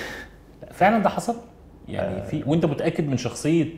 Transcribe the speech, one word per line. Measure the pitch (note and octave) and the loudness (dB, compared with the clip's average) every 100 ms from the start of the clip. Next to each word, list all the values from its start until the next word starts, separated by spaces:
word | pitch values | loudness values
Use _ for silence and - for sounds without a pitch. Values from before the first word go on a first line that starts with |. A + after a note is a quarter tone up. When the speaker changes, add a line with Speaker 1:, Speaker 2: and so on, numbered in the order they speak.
| - - - - - - | -8 -12 -16 -20 -20 -20
Speaker 1:
لا، | - | -18
فعلا | - F#3 A3+ | 2 4 6
ده | F#3+ | 2
حصل؟ | F#3+ - A#3 - - - - - | 0 -4 -6 -10 -20 -20 -20 -8
يعني | F#2+ F#2+ F#2+ | -4 -4 -4
Speaker 2:
آه. | G#2 | -4
Speaker 1:
في، | D#3 C3 | -4 0
وانت | E3 D#3+ | 2 2
متاكد | C#3 E3 D#3+ D3+ | 2 0 0 0
من | B2+ | -2
شخصيه | A#2 - D3 E3 D3+ | -2 -2 2 2 2